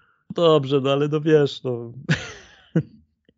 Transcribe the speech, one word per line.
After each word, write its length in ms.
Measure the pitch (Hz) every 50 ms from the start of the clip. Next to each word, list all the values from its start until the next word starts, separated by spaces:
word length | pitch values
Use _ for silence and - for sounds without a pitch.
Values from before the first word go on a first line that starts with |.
| _ _ _ _ _ _ -
Dobrze, 460 | - 170 160 156 151 135 131 143 139
no 120 | 127 139 139
ale 160 | 139 147 147
no 120 | 151 156
wiesz, 420 | 147 160 156 151 143 131 - - -
no. 300 | 127 123 117 120 117 120 135 147 -
<laughs> 920 | - - - - - - - - - _ _ _ _ 165 - - - - _ _ _ _ _ _ _